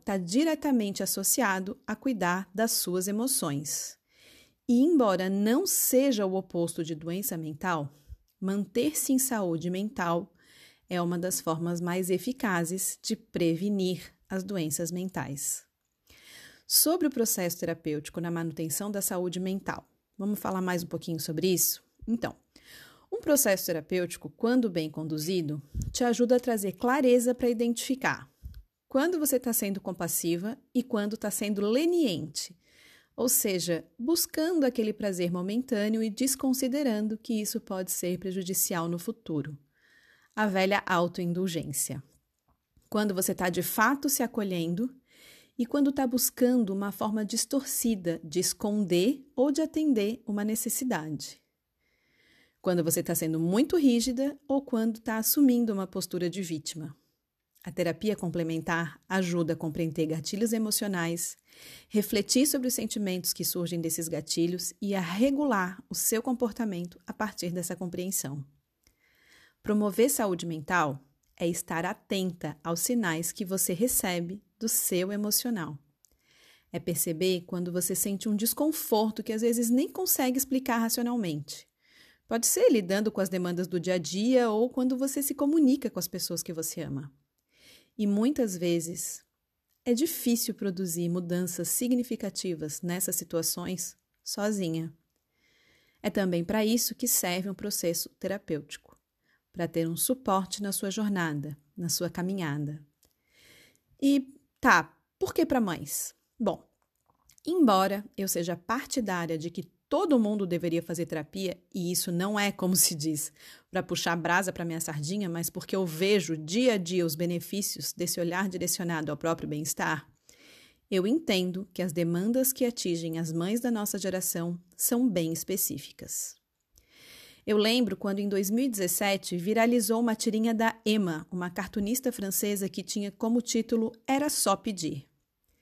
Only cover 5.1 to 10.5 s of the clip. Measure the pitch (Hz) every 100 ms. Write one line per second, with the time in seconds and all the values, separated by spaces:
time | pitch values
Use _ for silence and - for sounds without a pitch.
5.1 | 185 185 196 208 240 381 - - 254 277
6.1 | 226 196 190 185 175 170 170 160 160 160
7.1 | 180 202 170 156 156 190 165 143 - -
8.1 | - _ _ 190 196 196 - 277 302 -
9.1 | 262 262 226 185 165 170 180 214 277 175
10.1 | 170 180 _ _